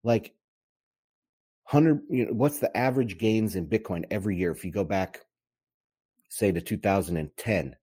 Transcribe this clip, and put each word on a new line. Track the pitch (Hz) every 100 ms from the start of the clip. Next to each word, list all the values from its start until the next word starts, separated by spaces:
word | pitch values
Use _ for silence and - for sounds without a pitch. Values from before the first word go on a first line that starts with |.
Like, | 113 113 - _ _ _ _ _ _ _ _ _ _ _ _ _
hundred, | - 147 160 147 -
you | 131 -
know, |
what's | 117 143 143
the | 127 -
average | 131 127 113 90
gains | 110 110 110
in | 90 80
Bitcoin | 104 - 85 80
every | 101 101 90
year? | 90
If | 80
you | 92
go | 90
back, | 87 98 92 - _ _ _ _ _ _ _ _ _ _ _
say, | - 101
to | 85
two | 82 110
thousand | 104 98 85 85
and | 78 -
ten | - 101 69 -